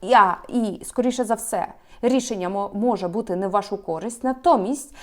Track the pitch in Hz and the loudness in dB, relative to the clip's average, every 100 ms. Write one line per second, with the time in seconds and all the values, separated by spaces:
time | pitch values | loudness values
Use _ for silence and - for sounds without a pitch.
0 | 185 240 190 170 - 247 220 175 - - | 4 6 6 2 -4 -2 -2 -4 -6 -2
1 | 247 247 220 226 - 190 - - - - | 0 0 0 -2 -2 -4 -6 -10 -20 -4
2 | 240 254 247 208 180 196 202 202 240 202 | 0 2 0 -4 -4 -4 -4 -2 0 0
3 | 180 196 190 180 196 202 196 202 190 160 | -2 -4 -4 -2 0 0 -2 -6 -6 -6
4 | 208 233 254 254 349 269 190 285 - - | -8 -6 -4 0 4 4 2 -4 -8 -20